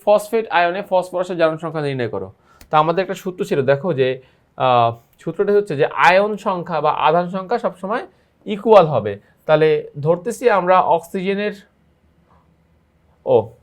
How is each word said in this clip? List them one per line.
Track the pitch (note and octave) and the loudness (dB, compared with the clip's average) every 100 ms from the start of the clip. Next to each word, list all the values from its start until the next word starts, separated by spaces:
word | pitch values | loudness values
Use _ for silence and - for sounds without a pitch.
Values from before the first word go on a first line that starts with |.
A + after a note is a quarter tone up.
ফসফেট | - G#3 G#3 A3+ A3 | 2 2 2 -4 0
আয়নে | E3+ F3 F3+ G3 | 0 0 -2 -2
ফসফরাসের | F#3 F3+ F3 F3+ F3+ | -2 -2 -4 -4 0
জারণ | D#3+ D#3+ | 0 0
সংখ্যা | E3 D#3 | -6 -6
নির্ণয় | D3 C3+ A#2 | -4 -4 -4
করো। | G2 F#2+ - _ _ - | -6 -10 -16 _ _ 0
তো | D#3 | 2
আমাদের | D#3 E3+ | 2 0
একটা | F#3 | -4
সূত্র | F#3 F#3+ F3+ | -6 -10 -8
ছিল, | G3 D#3 | -4 -2
দেখো | B2+ C#3 C#3+ | 0 0 -2
যে, | C3 C3 B2+ - _ _ - | -2 -2 -2 -12 _ _ -4
আহ, | C3 B2 A#2 A#2 _ _ | 0 2 2 -2 _ _
সূত্রটা | - B2 G2+ | -10 -4 0
হচ্ছে | - - C#3 | 0 0 -2
যে | D3+ | -2
আয়ন | - D#3 F#3 G#3 G#3 | 2 4 4 2 -2
সংখ্যা | G#3+ F#3 E3+ E3 | -6 -6 -6 -2
বা | D3+ | -2
আধান | - C#3+ E3 F3 | 0 2 2 -2
সংখ্যা | F#3+ F#3 A#3+ | -6 -6 -6
সবসময় | A3+ - F#3+ A#3 F#4 _ _ _ | -6 -8 -8 -8 -8 _ _ _
ইকুয়াল | - G3+ A3 G#3+ D#3+ | -10 -6 6 6 6
হবে। | C3+ G#2 G2+ - _ - | 2 -4 -8 -14 _ 0
তাহলে | D#3 D#3 D3+ - D3 | 2 4 2 -4 -6
ধরতেছি | C#3+ F3 F3+ G#3+ B3 | -2 -2 -4 -2 0
আমরা | G3+ F3+ F#3 | 2 4 2
অক্সিজেনের, | - E3 - G3 F#3 G3 G#3 G3 - _ _ _ _ _ _ _ _ _ _ _ _ _ _ _ | 4 -2 -2 -6 -4 -4 -6 -10 -18 _ _ _ _ _ _ _ _ _ _ _ _ _ _ _
ও, | - B2 G#2+ - | 0 0 0 -8